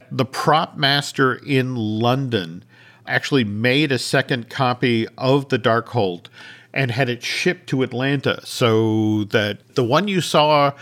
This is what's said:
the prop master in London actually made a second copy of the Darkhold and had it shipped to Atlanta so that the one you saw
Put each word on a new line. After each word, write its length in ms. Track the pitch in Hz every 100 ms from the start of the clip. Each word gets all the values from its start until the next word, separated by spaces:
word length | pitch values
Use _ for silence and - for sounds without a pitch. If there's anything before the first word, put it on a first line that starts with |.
| -
the 140 | 131
prop 520 | - - - 151 170 -
master 560 | 139 143 - - 131
in 400 | 123 - 135 127 127
London 880 | 107 107 117 131 135 113 85 87 - - - - -
actually 380 | 123 - 143
made 480 | 107 104 123 135 151
a 60 | 127
second 500 | - 139 127 131 -
copy 580 | - 127 120 127 117 110 -
of 320 | 131 143 139
the 80 | 127
Darkhold 680 | 117 113 113 120 95 87 - - - - - -
and 140 | 135
had 180 | 113 127
it 140 | 120
shipped 460 | - - 185 175 -
to 160 | 135
Atlanta 600 | 131 120 135 143 127 -
so 800 | - - 120 110 110 110 107 107
that 520 | 101 117 104 104 _ -
the 80 |
one 240 | 120 147 208
you 120 | 185
saw 520 | - 165 151 151 143 -